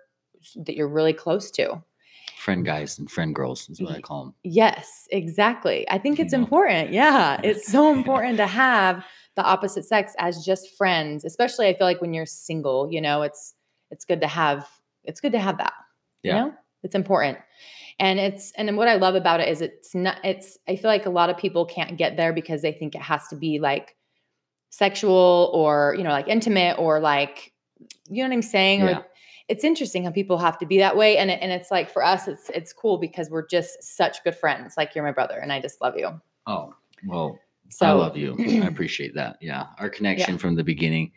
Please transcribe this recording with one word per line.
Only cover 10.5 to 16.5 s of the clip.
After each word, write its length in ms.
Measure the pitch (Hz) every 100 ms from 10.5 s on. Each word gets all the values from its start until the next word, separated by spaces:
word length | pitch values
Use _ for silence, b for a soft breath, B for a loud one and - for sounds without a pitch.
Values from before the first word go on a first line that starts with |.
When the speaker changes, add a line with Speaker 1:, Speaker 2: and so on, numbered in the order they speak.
| 190 - -
Speaker 1:
friends, 480 | 196 170 151 151
especially 420 | 165 - 240 247 208
I 80 |
feel 140 | 180 180
like 120 | 180
when 140 | 170
you're 120 | 160 160
single, 600 | - - 160 143 131 143
you 80 | 165
know, 220 | 151 147
it's, 320 | 147 - - - _ _ -
it's 140 | 151
good 160 | - 165
to 60 | 151
have, 420 | 156 156 143 139 _ _ _
it's 140 | - 160
good 140 | 285
to 60 | 220
have 160 | 196 180
that, 160 | - - _ _ _ _
you 80 | 92
Speaker 2:
Yeah. 80 | 196
Speaker 1:
know? 100 | 277